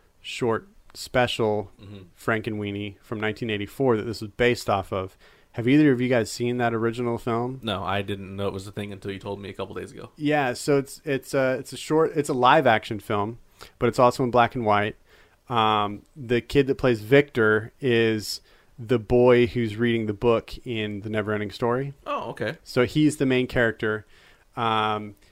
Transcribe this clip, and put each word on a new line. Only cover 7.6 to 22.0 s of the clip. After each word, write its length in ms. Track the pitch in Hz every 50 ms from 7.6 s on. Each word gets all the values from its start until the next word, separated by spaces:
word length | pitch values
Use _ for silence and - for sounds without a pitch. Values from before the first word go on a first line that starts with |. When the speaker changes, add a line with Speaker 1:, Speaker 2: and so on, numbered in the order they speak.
Speaker 2:
No, 220 | 117 110 107 98 92
I 180 | 90 98 101
didn't 340 | 98 98 104 98 98 92 98
know 120 | 98 101 98
it 60 | -
was 120 | 95 95
a 60 | 104
thing 200 | - 104 104 104
until 200 | 101 95 - 101
you 80 | 98 92
told 200 | - 104 101 101
me 100 | 101 95
a 40 | 95
couple 220 | - 98 95 98
days 160 | 92 90 -
ago. 180 | - 110 - - _
Speaker 1:
Yeah, 380 | - 151 147 147 147 139 127 120
so 260 | - - 156 143 139
it's, 200 | 135 - - - _
it's 300 | 156 139 131 - - -
a, 220 | 139 131 131 131 120
it's 120 | 135 - -
a 40 | -
short, 360 | - - 156 156 160 147 -
it's 140 | 156 139 -
a 40 | 147
live 320 | 127 135 127 147 160 139
action 340 | 123 113 110 - - 117 104
film, 380 | - - 110 104 101 107 120 - - _ _ _ - - _ _
but 80 | 127 120
it's 120 | - -
also 240 | 127 123 123 - 135
in 80 | 120
black 240 | 113 123 117 117 -
and 100 | 127 117
white. 300 | 107 104 104 104 107 - - _ _ _ _ _ _ _ _ _ -
Um, 520 | 123 117 110 110 107 104 104 101 104 101 - _ _
the 260 | 156 131 113 123 117
kid 240 | - - - 143 135
that 100 | 127 131 -
plays 220 | - 131 120 107
Victor 680 | 107 107 135 143 143 - _ 123 110 107 107 110 110 120 - _
is 640 | - 131 120 117 113 113 110 107 95 - - - - _ _ _ _ _ _ - 120 104
the 120 | 131 117
boy 480 | 107 - 127 123 123 127 123 120 120 117
who's 280 | - 123 117 110 104 110
reading 280 | 120 117 117 113 110
the 80 | 107 104
book 400 | 101 123 120 113 110 - - - - -
in 360 | 131 117 110 107 104 104 101
The 80 | 95 110
Neverending 440 | 107 110 101 107 107 104 104 98 -
Story. 400 | - 123 117 120 127 139 143 135 -